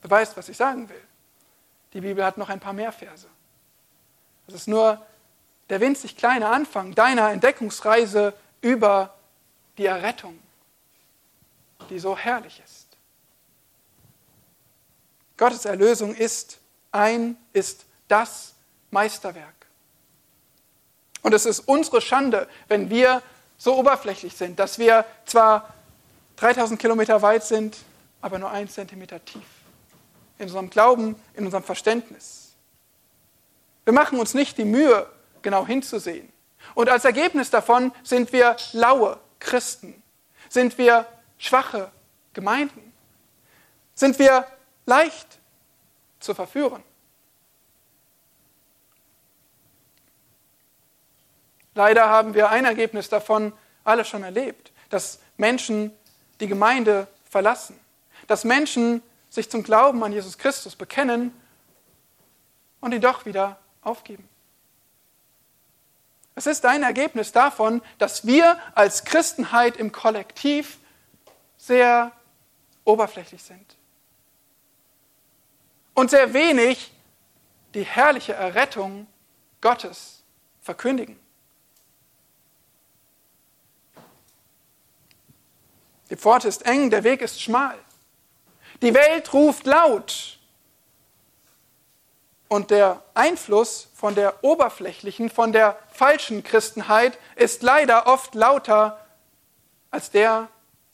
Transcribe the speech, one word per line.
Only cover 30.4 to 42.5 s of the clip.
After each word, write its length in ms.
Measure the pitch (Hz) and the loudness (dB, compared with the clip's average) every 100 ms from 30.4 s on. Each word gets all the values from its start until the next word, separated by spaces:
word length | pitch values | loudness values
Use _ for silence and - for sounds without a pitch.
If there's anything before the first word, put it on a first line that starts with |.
in 60 | 196 | -12
unserem 240 | 185 185 | -12 -6
Glauben, 460 | 214 226 247 220 214 _ | 4 4 4 -2 -8 _
in 120 | - 202 | -10 -8
unserem 180 | 190 | -8
Verständnis. 880 | 185 180 - 233 233 - - - - _ _ _ _ _ _ _ _ _ _ _ _ _ | -8 -6 -2 -2 -6 -20 -20 -20 -20 _ _ _ _ _ _ _ _ _ _ _ _ _
Wir 100 | - | 0
machen 260 | 247 294 254 | 2 2 -2
uns 140 | 226 | -4
nicht 240 | 254 285 - | -4 -4 -4
die 80 | 214 | -2
Mühe, 420 | 226 302 220 180 _ _ _ | 0 4 4 2 _ _ _
genau 240 | - 196 185 | -4 -4 -2
hinzusehen. 680 | 254 254 226 170 170 - _ _ _ - - | -6 -6 -10 -10 -14 -18 _ _ _ -16 -2
Und 140 | 233 | 2
als 160 | 247 269 | 4 2
Ergebnis 440 | 233 339 311 247 | 2 -2 -2 0
davon 440 | 233 208 240 254 - | -2 2 2 2 -6
sind 300 | - 247 240 | -4 -2 0
wir 240 | 254 240 233 - | 2 2 2 -8
laue 440 | 226 233 269 214 - _ _ | 0 2 2 0 -2 _ _
Christen, 640 | - 247 - - 190 - _ _ _ _ _ | -6 -6 -6 -14 -18 -20 _ _ _ _ _
sind 280 | 247 254 - | -2 -2 2
wir 300 | 247 233 226 - _ _ | 4 4 0 -16 _ _
schwache 520 | - 254 262 214 190 _ _ _ _ | -2 0 0 -8 -12 _ _ _ _
Gemeinden, 600 | - 190 | -10 -4